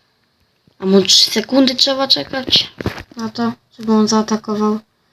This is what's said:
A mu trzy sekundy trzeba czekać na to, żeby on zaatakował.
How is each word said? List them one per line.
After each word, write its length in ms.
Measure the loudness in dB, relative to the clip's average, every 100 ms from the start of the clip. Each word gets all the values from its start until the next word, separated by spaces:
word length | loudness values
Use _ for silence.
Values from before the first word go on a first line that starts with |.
| _ _ _ _ _ _ _ _
A 80 | 2
mu 160 | 2
trzy 280 | 4 2 2
sekundy 440 | -2 0 2 2
trzeba 340 | 2 -2 0 0
czekać 640 | -2 -2 -8 -2 -2 -2 -8 -10 -10 -14 -12
na 120 | -10
to, 240 | -4 -4 -6 _ -10
żeby 140 | 0
on 160 | 2 4
zaatakował. 720 | 2 0 -4 -4 -2 -2 -2 -8 _ _